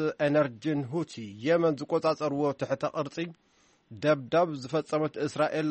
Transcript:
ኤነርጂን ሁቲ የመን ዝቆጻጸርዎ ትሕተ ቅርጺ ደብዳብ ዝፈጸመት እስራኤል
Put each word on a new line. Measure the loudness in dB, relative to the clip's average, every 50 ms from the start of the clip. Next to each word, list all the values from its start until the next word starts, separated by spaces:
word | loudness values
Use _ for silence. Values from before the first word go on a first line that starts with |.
| 0 0 0 0
ኤነርጂን | 0 4 4 4 4 2 -2 -6 -4 -2 -2 -2 -2
ሁቲ | -4 -4 -4 -4 -4 -8 -12 -12 -12 -10 -4
የመን | 2 2 4 4 4 4 2
ዝቆጻጸርዎ | 0 -2 -2 -2 2 2 2 0 0 -2 -2 0 0 0 0 0
ትሕተ | -2 -2 -4 -4 -2 -2 -4
ቅርጺ | -2 -4 -6 -6 -6 -8 -8 -8 -8 _ _ _ _ _ _ _ _ _ _ -20
ደብዳብ | -12 -2 2 2 2 2 0 0 2 2 2 2 0
ዝፈጸመት | -8 -8 -2 -2 -2 -2 0 0 0 0 0 -2
እስራኤል | -2 -4 -4 0 0 0 0 0 -2 0 0